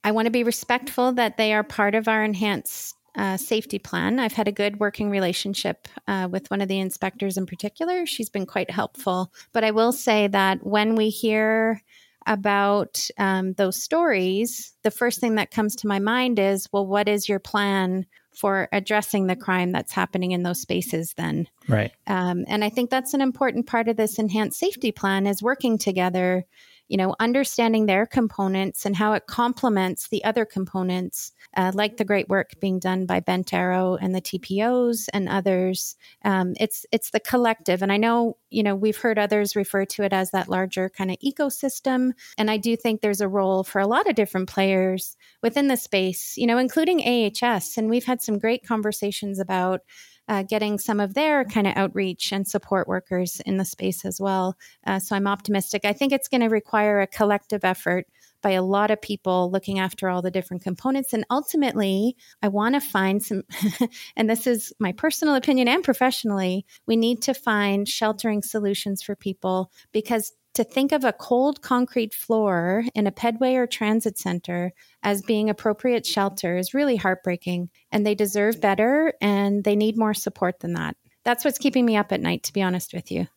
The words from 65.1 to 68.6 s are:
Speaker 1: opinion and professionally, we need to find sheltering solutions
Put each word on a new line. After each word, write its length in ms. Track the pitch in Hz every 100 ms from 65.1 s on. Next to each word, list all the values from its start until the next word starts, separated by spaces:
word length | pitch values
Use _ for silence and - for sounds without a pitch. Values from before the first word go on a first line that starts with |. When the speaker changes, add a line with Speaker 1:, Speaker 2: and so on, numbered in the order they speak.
| - 302 269
Speaker 1:
opinion 320 | 269 254 240
and 160 | 320
professionally, 800 | 349 - 254 - 220 196 185 185 - - -
we 100 | 226
need 260 | 226 233
to 120 | -
find 540 | 254 - 214 202 202 202
sheltering 540 | - 220 214 226 208
solutions 600 | - 220